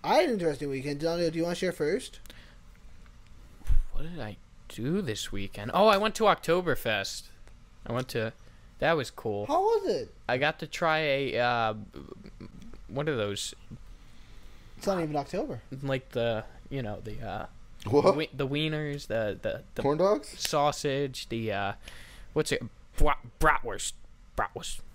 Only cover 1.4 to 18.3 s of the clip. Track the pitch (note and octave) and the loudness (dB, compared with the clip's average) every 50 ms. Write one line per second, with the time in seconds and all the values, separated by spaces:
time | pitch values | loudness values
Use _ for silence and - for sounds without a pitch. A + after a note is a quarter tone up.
1.4 | E3 E3+ F3 E3+ - F#3 E3 - D#3 D3 F3+ B3 - - - - - - - - | 0 0 0 0 -2 -2 0 0 0 0 0 -2 -4 -8 -14 -14 -16 -16 -16 -16
2.4 | - - - - - - - - - - - - - - - - - - - - | -18 -20 -20 -20 -20 -20 -20 -20 -18 -18 -18 -16 -18 -20 -20 -20 -20 -20 -20 -20
3.4 | - - - - - - - - - - - - C#3+ D#3+ F3 E3 A#2+ G#2 E2+ - | -20 -20 -20 -10 4 10 10 10 10 8 2 2 2 2 -2 -6 -6 -6 -8 -12
4.4 | - - - - - - - - A2 C3 E3 G3+ G3+ C3+ G#2+ G2+ - - - G2+ | -16 -20 -20 -20 -18 -14 -8 -4 -2 0 2 2 2 0 -2 -4 -4 -4 -4 -4
5.4 | G2 G2 - - G2+ A#2+ - F3+ G3+ A3 G#3 G3 G#3 A3 G3+ - A3+ A#3 - - | -4 -4 -6 -8 -6 0 4 6 8 8 8 6 4 0 0 4 6 6 6 4
6.4 | - - E3 F3+ F3+ E3+ C3 - - A#2+ G#2+ G2+ G2 - - - - - - - | 4 2 2 4 4 2 0 2 2 2 2 2 0 -2 -6 -10 -12 -14 -18 -20
7.4 | - - - - - - - - - - A#2 B2 B2 - - B2 A2 A2+ - - | -20 -20 -20 -20 -20 -20 -20 -16 -8 -4 -2 -2 -2 -2 -2 -2 -2 -2 -6 -10
8.4 | - - - - - - - - - D3 E3+ D#3+ B2 - - - - A2+ G#2 G2+ | -20 -20 -20 -20 -20 -20 -8 -2 2 2 2 2 0 -4 -8 -6 -4 -4 -2 -2
9.4 | G#2 - C#4+ E4+ F#4+ G#4+ A#4 G#4+ G4+ F4 G3+ D3 A#2 - - - - - B2 B2+ | -2 0 2 4 4 4 4 2 2 0 -2 -2 -2 -6 -12 -12 -2 -2 0 2
10.4 | C#3 D3+ D#3+ - - D3+ - - F3 E3 D#3 D#3 D#3+ D3 C3+ C3+ C#3+ C3 - A2+ | 2 0 0 -2 -8 -8 -4 0 2 2 2 2 2 2 2 2 0 0 2 2
11.4 | A#2+ B2 A#2+ A#2 A2+ A2 A2 A2 G#2 - - C#2 C#2+ - - - - - - - | 2 4 4 2 2 0 -2 -4 -10 -14 -14 -14 -14 -14 -16 -16 -16 -18 -16 -16
12.4 | - - - - - - - - - - - C3 D3+ D#3+ D3 A#2+ G#2 G2+ G2+ G2+ | -16 -14 -14 -14 -14 -14 -14 -14 -12 -8 -6 -2 0 0 0 0 0 0 -2 -4
13.4 | - - - - - - - - - - - - - - - - - - - - | -6 -8 -8 -12 -16 -16 -16 -14 -14 -16 -16 -18 -18 -20 -18 -18 -18 -16 -16 -16
14.4 | - - - - - - - - - G3 F#3+ F#3 E3 D#3 D3+ D3 C3+ - - F#3 | -16 -16 -16 -16 -18 -18 -16 -6 -2 0 0 0 0 0 -2 -2 -2 -2 -4 -4
15.4 | C#4+ C#4+ E3+ A2+ - - - C3 C#3 C#3 C3+ C3 B2+ - - B2 A#2 A#2 A2+ G#2+ | -4 -4 -6 -10 -10 -12 -12 -8 -2 -2 -2 -2 -2 -4 -2 0 2 2 0 0
16.4 | A2+ - - - - - C#3 C3+ B2 G#2 G#2 - - A2 G#2 A#2 A2+ G#2+ F2+ G#2 | -4 -6 -14 -18 -14 -8 -6 -6 -4 -4 -6 -6 -8 -8 -8 -8 -6 -6 -6 -6
17.4 | - - - - - - - - - G#2 A2+ D3 D#3 F3+ F#3+ C#3+ D#3 - | -8 -10 -12 -18 -18 -18 -16 -10 -4 4 4 6 8 8 6 4 0 -4